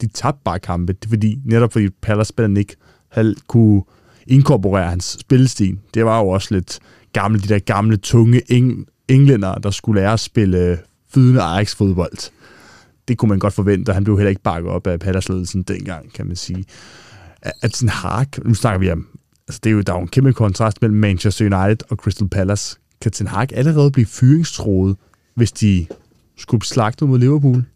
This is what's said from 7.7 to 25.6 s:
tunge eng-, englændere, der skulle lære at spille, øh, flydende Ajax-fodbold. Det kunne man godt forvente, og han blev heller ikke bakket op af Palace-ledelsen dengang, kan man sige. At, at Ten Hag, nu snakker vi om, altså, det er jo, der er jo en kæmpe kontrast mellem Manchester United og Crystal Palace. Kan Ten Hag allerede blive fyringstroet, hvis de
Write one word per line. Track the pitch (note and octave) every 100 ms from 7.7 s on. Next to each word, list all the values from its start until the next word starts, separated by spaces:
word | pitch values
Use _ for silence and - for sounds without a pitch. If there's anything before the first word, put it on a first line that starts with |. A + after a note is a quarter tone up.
| G2+ A2 G#2+
tunge | - A#2 A2 A#2+ -
eng-, | B2 B2+ A2 - _ -
englændere, | C3+ C#3 A#2+ F#2+ -
der | G2+
skulle | - - G#2
lære | G2
at | A2+
spille, | - B2 G2 F2+
øh, | F2+ E2+ - _ _
flydende | C#3 B2 B2+
Ajax-fodbold. | E2 F2+ G#2 - G2+ F2+ E2 - - _ - - - - _ _ -
Det | A#2+
kunne | A2
man | F#2+
godt | G2+
forvente, | G#2 G2 F#2+ F#2
og |
han | F#2
blev | G#2 G2
heller | G2+
ikke | G2
bakket | G2+ E2+ F2
op | F2+ F#2+
af | E2+
Palace-ledelsen | F#2+ F#2 - F#2 F2+ G2
dengang, | F2+ F#2 F#2+ E2 -
kan | - G2
man | F2+
sige. | - F#2 F#2 - - - - - - _
At, | - -
at | A#2
Ten | - A#2
Hag, | - - A2+ C#3 -
nu | -
snakker | G#2+ A#2+ F#2+
vi | F#2
om, | E2+ - - _ _ _
altså, | -
det | A2
er |
jo, | G#2+
der | F#2+
er | F2+
jo |
en | F2
kæmpe | C3+ C3+
kontrast | - G#2+ F#2+ A2 -
mellem | A#2 G#2
Manchester | G#2 F2+ G#2 -
United | G#2+ F#2+ F#2+ A2 -
og | -
Crystal | G#2+ - F#2+
Palace. | G2 F#2+ G2+ - - _ _
Kan | A2
Ten | - G#2
Hag | G2 C3+
allerede | - D3 D3+ C#3+
blive | C#3 A2+
fyringstroet, | - B2+ D#3 D#3+ - A2 F#2+ F#2+ G2 _ _ _
hvis | - A2
de | -